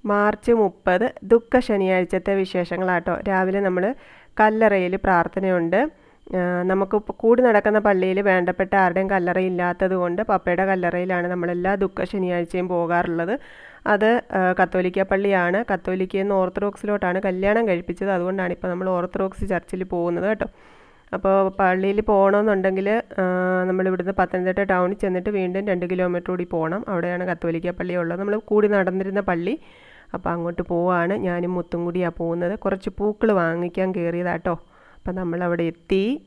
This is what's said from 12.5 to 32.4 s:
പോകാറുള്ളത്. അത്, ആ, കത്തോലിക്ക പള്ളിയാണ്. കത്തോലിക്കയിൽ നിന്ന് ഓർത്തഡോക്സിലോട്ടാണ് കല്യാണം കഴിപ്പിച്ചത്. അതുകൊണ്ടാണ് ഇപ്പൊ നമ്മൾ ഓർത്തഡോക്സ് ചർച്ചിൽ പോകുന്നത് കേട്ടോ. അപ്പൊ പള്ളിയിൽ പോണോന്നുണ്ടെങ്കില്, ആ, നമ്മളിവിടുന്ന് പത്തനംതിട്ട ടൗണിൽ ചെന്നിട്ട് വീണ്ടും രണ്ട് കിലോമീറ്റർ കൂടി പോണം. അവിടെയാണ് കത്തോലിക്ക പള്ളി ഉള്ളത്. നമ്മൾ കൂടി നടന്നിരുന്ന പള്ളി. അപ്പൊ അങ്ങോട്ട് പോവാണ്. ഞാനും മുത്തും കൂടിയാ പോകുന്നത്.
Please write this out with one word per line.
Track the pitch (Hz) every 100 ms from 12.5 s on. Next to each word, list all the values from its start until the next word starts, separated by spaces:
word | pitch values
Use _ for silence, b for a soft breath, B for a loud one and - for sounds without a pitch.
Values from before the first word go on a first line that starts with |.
| 185 180
പോകാറുള്ളത്. | 175 165 170 175 165 170 262 B B B B -
അത്, | 202 214 240 -
ആ, | 190 185 180
കത്തോലിക്ക | 180 185 180 185
പള്ളിയാണ്. | 190 196 202 190 175 190 233
കത്തോലിക്കയിൽ | 185 185 185 185 196
നിന്ന് | 196
ഓർത്തഡോക്സിലോട്ടാണ് | 196 185 185 202 196 208 208 208 185
കല്യാണം | 196 185 196 220 226
കഴിപ്പിച്ചത്. | 175 175 175 196
അതുകൊണ്ടാണ് | 185 180 196 180
ഇപ്പൊ | 175 185
നമ്മൾ | 180 185
ഓർത്തഡോക്സ് | 180 180 190 190 - 196
ചർച്ചിൽ | 180 - 190
പോകുന്നത് | 185 175 170 170
കേട്ടോ. | 190 214 - b b b b b b
അപ്പൊ | 208 196 196 190 190
പള്ളിയിൽ | 190 185 190 202
പോണോന്നുണ്ടെങ്കില്, | 214 202 196 202 214 196 190 190 196 226 - -
ആ, | 185 180 185 185
നമ്മളിവിടുന്ന് | 185 185 185 185 180 190
പത്തനംതിട്ട | 180 185 185 185
ടൗണിൽ | 196 180 180
ചെന്നിട്ട് | 202 196 180 185
വീണ്ടും | 208 185 185 202
രണ്ട് | 180 175
കിലോമീറ്റർ | 180 180 175 175
കൂടി | 180
പോണം. | 180 170 160 170 -
അവിടെയാണ് | 180 170 180
കത്തോലിക്ക | 180 170 170 165 180
പള്ളി | 175 185 175
ഉള്ളത്. | 170 175
നമ്മൾ | 202 214
കൂടി | - 214 208
നടന്നിരുന്ന | 202 185 185 190 196
പള്ളി. | 190 170 175 302 B B B B B
അപ്പൊ | 175 180
അങ്ങോട്ട് | 170 170 170
പോവാണ്. | 175 175 175 180 170
ഞാനും | 202 190 175 175
മുത്തും | 180 170 170
കൂടിയാ | 175 175 175
പോകുന്നത്. | - 170 170